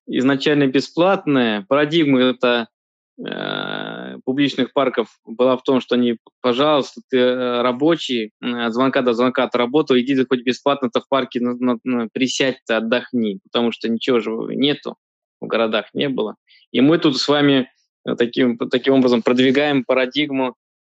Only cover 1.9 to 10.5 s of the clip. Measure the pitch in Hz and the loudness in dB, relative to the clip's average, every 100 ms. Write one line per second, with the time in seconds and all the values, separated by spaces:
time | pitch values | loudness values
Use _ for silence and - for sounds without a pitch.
1.9 | 165 143 131 127 123 123 120 113 _ _ | 2 2 4 2 2 0 0 -2 _ _
2.9 | _ _ - 101 50 50 50 50 50 53 | _ _ -16 -12 -8 -8 -8 -8 -8 -10
3.9 | 58 64 64 - 131 139 - 123 - 127 | -10 -12 -10 -6 -2 0 0 -2 0 0
4.9 | 120 110 _ - 113 127 123 - 131 - | 0 -4 _ -10 0 0 2 0 0 0
5.9 | 123 120 113 _ _ 127 120 147 147 120 | 0 0 -2 _ _ -2 0 2 2 -2
6.9 | - - 127 123 127 123 120 123 123 151 | -8 -4 0 2 0 -2 0 0 0 0
7.9 | 165 - 120 107 _ 123 120 117 117 131 | 0 -2 -4 -6 _ -8 -4 -2 0 0
8.9 | 139 123 117 127 120 120 123 120 147 156 | 2 0 2 0 0 0 0 0 0 2
9.9 | 127 123 135 123 127 120 | 2 2 0 0 -2 -2